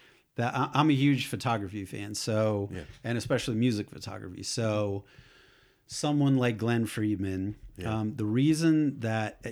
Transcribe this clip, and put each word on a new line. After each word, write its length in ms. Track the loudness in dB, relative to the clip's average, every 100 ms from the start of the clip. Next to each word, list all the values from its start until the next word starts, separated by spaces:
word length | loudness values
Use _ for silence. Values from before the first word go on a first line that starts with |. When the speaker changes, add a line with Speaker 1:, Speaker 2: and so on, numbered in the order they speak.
| -20 _ _ -4
Speaker 1:
that 180 | -2 0
I, 140 | 0
I'm 160 | 2 4
a 40 |
huge 320 | 6 4 4 0
photography 580 | -4 -2 -2 -4 -8
fan, 300 | -8 -8 -8
so, 560 | -6 -2 2 2 0 -2
Speaker 2:
Yeah. 120 | -6 -10 -10
Speaker 1:
and 120 | -6 -4
especially 360 | -2 -2 0 0
music 320 | 2 2 -2
photography. 520 | -10 -12 -12 -12 -12
So 640 | -8 -2 0 0 0 -4 -8 -20 -20 -20 -20 _ _ _ -14
someone 500 | -4 0 2 4 4
like 200 | 2 2
Glenn 280 | 0 2 0
Friedman, 720 | 0 0 0 -2 -2 -4 -6 -12 -8
Speaker 2:
Yeah. 220 | -4 -2
Speaker 1:
um, 140 | -2 -2
the 80 | 0
reason 720 | 2 4 4 4 4 2 0
that 400 | -2 -2 -2 -6 -12